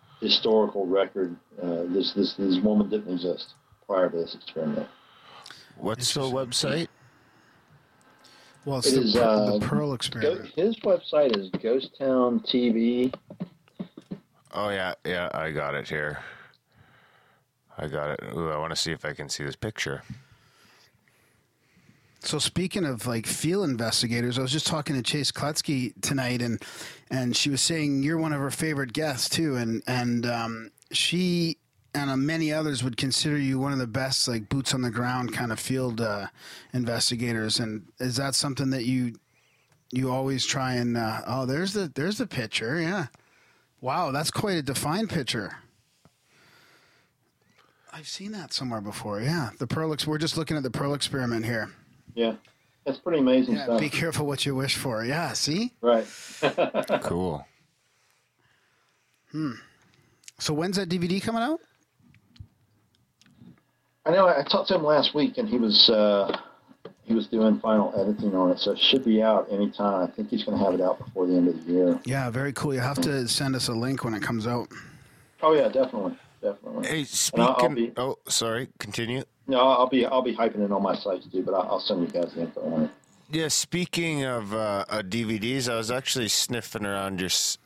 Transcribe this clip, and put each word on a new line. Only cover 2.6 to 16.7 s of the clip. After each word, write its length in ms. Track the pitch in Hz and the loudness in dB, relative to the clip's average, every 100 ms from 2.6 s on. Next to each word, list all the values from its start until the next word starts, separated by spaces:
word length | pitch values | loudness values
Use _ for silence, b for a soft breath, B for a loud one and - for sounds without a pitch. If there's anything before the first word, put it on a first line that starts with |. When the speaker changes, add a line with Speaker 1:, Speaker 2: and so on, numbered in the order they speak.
Speaker 1:
woman 260 | 104 107 101 | 4 4 2
didn't 240 | 107 87 | 0 -2
exist 400 | 90 87 - - - _ _ - | -4 -2 -4 -8 -18 _ _ -2
prior 240 | 95 90 | 2 2
to 80 | 85 | 0
this 180 | 82 - | -4 -8
experiment. 520 | - 80 78 - - - B B B B B B B - | -12 -6 -4 -4 -6 -12 B B B B B B B -8
Speaker 2:
What's 360 | 98 113 127 | -6 -2 -2
the 80 | 147 | -2
Speaker 3:
Interesting. 480 | 131 127 127 123 - | 0 -2 -2 -2 0
Speaker 2:
website? 180 | 160 165 _ - _ _ _ _ _ _ _ _ _ _ b b b b b 143 | -2 -4 _ -20 _ _ _ _ _ _ _ _ _ _ b b b b b -6
Speaker 3:
Well, 140 | 135 | 0
it's 80 | 135 | 2
Speaker 1:
It 80 | 131 | 4
Speaker 3:
the 60 | |
Speaker 1:
is, 120 | 113 | 4
Speaker 3:
Pe-, 60 | 113 | 4
Speaker 1:
uh, 380 | 117 107 104 104 | 6 6 4 2
Speaker 3:
the 60 | 104 | 2
Pearl 220 | - 147 | 0 0
Speaker 1:
Go-, 40 | 127 | -2
Speaker 3:
Experiment. 580 | - - 147 180 - - | -6 -2 0 0 -4 0
Speaker 1:
his 200 | 196 220 | 0 2
website 600 | 220 175 - 151 143 104 | 2 2 2 2 4 2
is 120 | 95 92 | -2 -4
Ghost 360 | 113 131 - - | 0 0 -2 -4
Town 420 | 135 131 123 117 | 0 4 4 2
T 300 | - 127 120 | 0 2 2
V. 440 | 113 117 123 127 - - - - - _ - 180 - - - _ _ _ | 4 2 2 0 -2 -12 -12 -12 -12 _ -14 -14 -16 -14 -14 _ _ _
Speaker 2:
Oh, 160 | 87 104 | -4 -2
yeah, 240 | 98 92 - | -2 -2 -4
yeah, 260 | - 90 87 | -4 -2 -2
I 180 | - 80 | -4 -4
got 240 | 76 71 71 | -4 -4 -4
it 140 | - | -4
here. 300 | 78 76 76 B B B _ _ | -4 -4 -6 B B B _ _